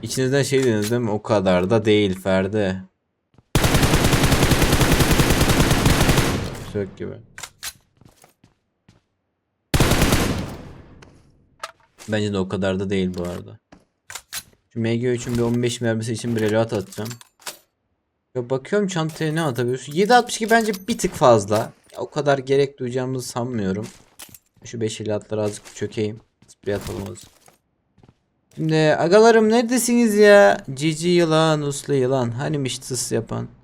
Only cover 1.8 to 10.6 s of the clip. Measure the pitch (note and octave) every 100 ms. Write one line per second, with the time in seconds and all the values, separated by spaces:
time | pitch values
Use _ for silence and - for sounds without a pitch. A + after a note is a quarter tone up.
1.8 | A2 G#2 G#2 F#2 G2 F#2+ F#2+ G#2+ G2 F#2
2.8 | F#3 _ _ _ _ _ _ - - -
3.8 | - - - - C#3 C#3 - - - -
4.8 | - - - - - - - - - -
5.8 | - - - B2+ G#2 F#2+ - - - G#2
6.8 | F#2+ - F#2+ G2+ - - - _ - -
7.8 | _ _ - _ _ _ _ _ _ _
8.8 | _ _ _ _ _ _ _ _ _ -
9.8 | - - - - - - - -